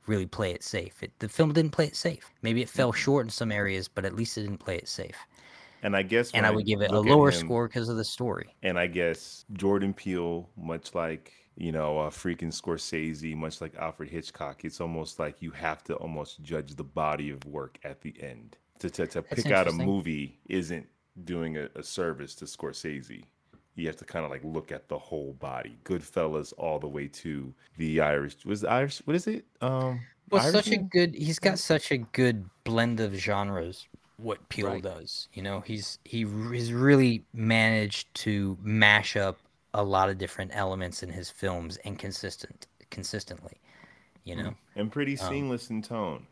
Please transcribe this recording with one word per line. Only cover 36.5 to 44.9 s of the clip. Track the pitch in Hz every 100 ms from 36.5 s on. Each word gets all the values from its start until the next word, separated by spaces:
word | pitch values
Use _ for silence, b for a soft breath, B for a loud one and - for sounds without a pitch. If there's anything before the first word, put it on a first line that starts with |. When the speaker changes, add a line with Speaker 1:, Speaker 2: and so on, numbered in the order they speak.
Speaker 1:
he's | 120 117
really | 120 135 139 127 113 -
managed | 113 110 113 110 110 104 - - -
to | - 104 98 95
mash | 104 110 104 104 101 107
up | 98 95 _ _ _
a | 104
lot | 101 95 95
of | 95
different | 90 - 95
elements | 101 95 95 90 90
in | 90
his | 87 87
films | - 98 90 82 -
and | - 101
consistent, | 98 - 95 - - - - _ -
consistently, | - 92 101 - 90 85 - b b b b b b
you | -
know? | 85 92
Speaker 2:
Mm. | 107 _ -
And | 107